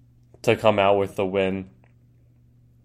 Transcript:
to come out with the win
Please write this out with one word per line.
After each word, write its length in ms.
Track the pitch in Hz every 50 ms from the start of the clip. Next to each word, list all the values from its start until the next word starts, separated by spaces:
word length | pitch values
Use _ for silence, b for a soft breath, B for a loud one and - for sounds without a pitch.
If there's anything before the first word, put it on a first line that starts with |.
| _ _ _ _ _ _ - -
to 140 | - 123 110
come 220 | - - 110 104 101
out 200 | 98 98 101 101
with 180 | 98 95 -
the 100 | - 98
win 440 | 92 95 98 95 95 95 95 95 - - _ - _ _ _ _ _ _ _ _ _ _ _ _ _ _ _ _ _ _ _